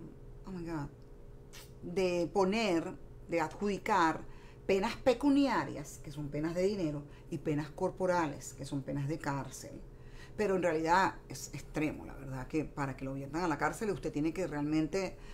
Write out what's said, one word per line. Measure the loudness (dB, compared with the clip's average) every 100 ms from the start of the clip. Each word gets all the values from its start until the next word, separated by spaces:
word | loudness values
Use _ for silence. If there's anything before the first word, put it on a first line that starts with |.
| -10 -14 -16 -14 -10
oh |
my | -8
God, | -6 -4 -6 -10 -18 -16 -16 -16 -16 -16 -16 -12
de | -4 2 4 4 4
poner, | 4 6 4 4 2 2 -6 -12 -14 -2
de | 0
adjudicar | 2 0 -2 0 2 6 6 4 -6 -12 -16 -6 2
penas | 4 2 2
pecuniarias, | 4 6 6 6 6 4 0 -4 -8 -10
que | -10
son | -8 -4
penas | -2 0
de | 2
dinero, | 2 2 0 -2 -6 -14 -8
y | -4
penas | 0 0 -2
corporales, | -2 -2 2 4 4 2 -2 -10
que | -10
son | -6 -4
penas | -2 -2 -2
de | -2
cárcel. | -2 -2 -4 -10 -12 -12 -14 -14 -16 -14 -12 0
Pero | 2 4
en |
realidad | 4 4 6 6 6 0 -10
es | -12 -10
extremo, | -10 -6 -2 -2 -2 -8
la |
verdad, | -10 -8 -8 -2
que | -2
para | -2 -2 -4 -2
que |
lo | -4
metan | -6 -4 -2
a | 0
la | 2
cárcel | 2 2 -2
usted | 0 -2
tiene | 0 0
que | 0 -2
realmente | 0 2 4 4 2 -2 -6 -12